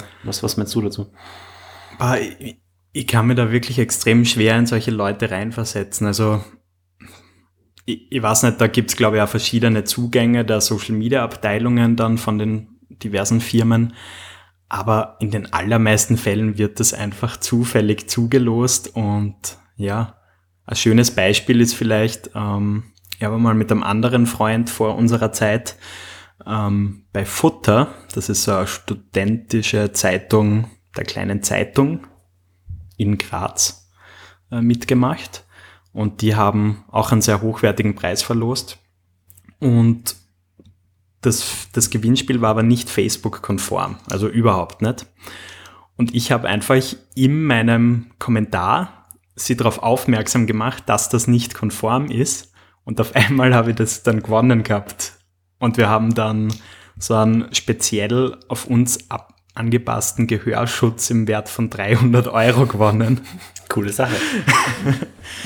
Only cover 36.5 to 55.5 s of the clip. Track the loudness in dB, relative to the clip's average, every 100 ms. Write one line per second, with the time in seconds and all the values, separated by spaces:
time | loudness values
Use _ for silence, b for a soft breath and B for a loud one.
36.5 | 2 0 -2 -4 -2 2 2 4 2 0
37.5 | 0 0 2 -2 -2 -4 -4 -2 -2 -2
38.5 | -4 -8 -18 _ _ _ _ _ _ _
39.5 | _ 2 4 4 2 -4 -12 _ _ _
40.5 | _ -20 _ _ _ _ _ -2 -2 -4
41.5 | -10 -6 -4 -2 -2 0 0 0 0 0
42.5 | 2 2 2 0 -2 -2 -2 -6 -8 -6
43.5 | -6 -4 -4 -6 -8 -8 -4 -2 2 2
44.5 | 2 -2 -4 -4 -4 -10 _ B B B
45.5 | B B B B -2 -2 0 0 0 0
46.5 | -2 2 0 0 -8 _ 0 2 2 2
47.5 | 2 4 4 4 2 -4 _ -2 0 0
48.5 | -2 0 0 -2 -10 _ -20 _ -12 -4
49.5 | 0 0 0 0 0 2 0 0 0 0
50.5 | 0 -2 -6 -2 -2 0 0 2 2 0
51.5 | -4 -6 -4 -2 -2 -2 -2 -2 -4 -10
52.5 | b b b -10 -4 0 2 2 4 4
53.5 | 4 2 0 -2 0 0 0 2 2 4
54.5 | 4 2 -2 -4 -12 -12 -12 _ _ _